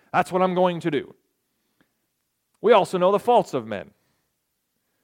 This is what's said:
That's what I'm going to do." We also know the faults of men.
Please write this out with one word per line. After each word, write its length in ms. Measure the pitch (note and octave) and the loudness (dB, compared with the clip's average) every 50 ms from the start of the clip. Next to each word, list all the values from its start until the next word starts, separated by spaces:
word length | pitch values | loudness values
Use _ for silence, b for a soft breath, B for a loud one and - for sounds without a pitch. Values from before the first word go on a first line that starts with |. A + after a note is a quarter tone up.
| _ _ - | _ _ -4
That's 200 | E3+ F3+ - E3+ | -4 -2 -2 -2
what 100 | F#3 F#3 | -2 -2
I'm 140 | F#3 F3+ | 0 0
going 240 | F3 F3+ F3+ F3 E3 | 0 0 0 -2 -4
to 100 | - E3+ | -6 -4
do." 240 | D3+ B2+ - - - _ _ _ _ _ _ _ _ _ _ _ _ _ _ _ _ _ _ _ _ _ _ _ _ _ _ _ _ _ | -4 -4 -6 -8 -14 _ _ _ _ _ _ _ _ _ _ _ _ _ _ _ _ _ _ _ _ _ _ _ _ _ _ _ _ _
We 120 | - G#3 A#3+ | 2 4 4
also 260 | G3+ F3 - - F#3 | 4 4 2 -2 0
know 140 | F3+ F#3 G3+ | 0 2 2
the 80 | G3 | 0
faults 340 | - A#3+ B3 A3+ F3 - - | 0 2 2 2 0 -2 -4
of 140 | C3+ A2 A2+ | -8 -8 -8
men. 240 | G#2+ F#2+ D#2 - - _ _ _ _ _ _ _ _ _ _ _ _ _ _ _ _ _ _ _ _ _ | -10 -10 -12 -14 -20 _ _ _ _ _ _ _ _ _ _ _ _ _ _ _ _ _ _ _ _ _